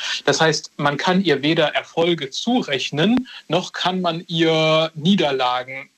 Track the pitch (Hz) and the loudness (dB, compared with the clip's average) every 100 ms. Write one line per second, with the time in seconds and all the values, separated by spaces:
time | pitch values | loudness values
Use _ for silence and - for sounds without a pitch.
0 | - - - 139 160 156 - - 143 147 | -8 -2 -2 2 2 0 -6 -4 -2 0
1 | 185 180 202 196 147 165 147 135 - - | 0 2 2 2 2 2 0 -2 -4 0
2 | 170 170 139 - 233 247 165 135 - 143 | 0 0 -4 -6 0 0 0 -4 -4 0
3 | 190 254 254 - - 165 180 - 185 185 | 2 2 -2 -14 -4 -2 -2 -4 -4 -2
4 | 175 165 180 165 165 160 160 156 160 156 | -2 -4 -4 0 2 4 4 2 0 0
5 | 160 202 147 135 123 127 127 135 139 | 2 4 2 2 0 0 -4 -12 -16